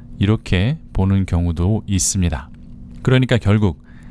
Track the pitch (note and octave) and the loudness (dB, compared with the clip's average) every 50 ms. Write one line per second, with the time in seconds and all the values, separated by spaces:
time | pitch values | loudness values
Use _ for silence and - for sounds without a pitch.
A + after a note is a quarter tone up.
0 | - - - - G2+ G2 A2 - - - - F2+ G2 B2 D#3 - - - - G2 | -20 -12 -6 -2 0 2 2 0 0 0 0 0 0 0 -2 -4 -8 -6 -2 0
1 | F#2+ G2 G2 G2 F#2 - F#2+ F2 E2+ F2 E2 D#2+ E2+ F#2+ A2 G#2 - - G2 F2+ | 2 2 2 2 0 0 0 0 0 0 0 0 0 0 0 -2 -2 -2 -2 0
2 | - - - G2 F2+ F2 D2 C2 - - - - - - - - - - - - | 0 0 0 0 0 0 -2 -4 -8 -12 -18 -20 -20 -20 -18 -18 -18 -18 -12 -4
3 | - B2 C3 C3 C3 A#2+ B2+ G#2+ - G2+ G#2 A2 G#2 F#2 D#2 - - - - - | 0 2 4 4 4 2 0 0 2 2 2 4 2 2 0 -2 -10 -20 -20 -20
4 | - - | -20 -18